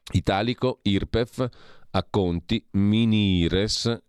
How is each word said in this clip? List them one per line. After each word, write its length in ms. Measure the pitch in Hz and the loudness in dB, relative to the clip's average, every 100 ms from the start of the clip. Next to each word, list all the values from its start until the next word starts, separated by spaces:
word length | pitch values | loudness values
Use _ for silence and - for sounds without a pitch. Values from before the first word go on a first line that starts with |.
| - | -4
italico, 680 | - - 98 113 123 127 - | -2 0 0 0 -2 -2 -2
irpef, 640 | 101 98 - 113 110 - 127 - - - - | -2 -2 0 -2 -2 -4 -6 -8 -20 -20 -8
acconti, 760 | 95 - 107 90 85 - 113 - | -6 -2 -2 0 -2 -2 -4 -2
mini 720 | 98 101 107 117 107 101 90 | 0 2 2 2 2 2 2
ires, 580 | 82 92 107 - 117 117 | 2 0 -2 -2 -4 -6